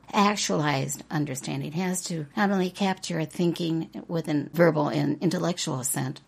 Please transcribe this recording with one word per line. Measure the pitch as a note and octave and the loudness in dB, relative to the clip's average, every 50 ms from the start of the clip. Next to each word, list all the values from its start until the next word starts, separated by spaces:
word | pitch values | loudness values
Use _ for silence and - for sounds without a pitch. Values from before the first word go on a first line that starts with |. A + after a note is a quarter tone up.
| - - | -10 -2
actualized | - G#3+ G3 G3+ G#3 G3 - - F#3+ E3+ D3 D3 C#3+ C3+ C3+ C#3 - - - - | 2 4 4 4 4 2 0 0 0 2 2 2 2 2 0 -2 -4 -8 -6 -4
understanding. | E3+ D#3 D3 C#3+ C3 C3 - - D3 C3+ C#3+ D3 | -2 -2 -2 -2 -4 -6 -6 -6 -4 -4 -4 -4
It | D3 | -4
has | E3+ F#3+ F3+ F#3 F3+ - | -2 -2 -2 -2 -4 -4
to | - F3 D#3+ D3 C#3 - | -4 -6 -6 -6 -6 -2
not | A3 G#3 G3 | 0 2 2
only | G3+ F#3 F3+ F#3 | 4 2 2 0
capture | - - G3+ F#3+ F#3 - - - F3 E3 | 0 0 0 0 0 -2 -4 -4 -4 -2
a | D#3 | -4
thinking | D3 - - F3+ E3+ D#3+ - F3 E3 E3 D#3+ D#3+ - - - - - | -2 0 2 2 2 2 0 0 -2 -2 -2 -4 -6 -8 -12 -8 -6
with | F3 E3 D#3+ | -4 -4 -2
a | - D3+ D3 C#3 - - | 0 0 -2 -2 0 2
verbal | - F3 E3 D3+ D3+ D3 C#3 | 4 6 6 6 4 2 2
and | - D3 D3 C#3+ D3 C#3+ | 2 2 2 0 0 2
intellectual | F3 F3 F3 F3+ E3 E3 F3 - - - C#3+ C3 | 2 0 2 2 0 -2 -2 -2 -4 -4 -4 -4
assent, | B2 - - D3 C3+ C3 C#3 - - | -2 -2 -2 -2 -2 -4 -6 -8 -8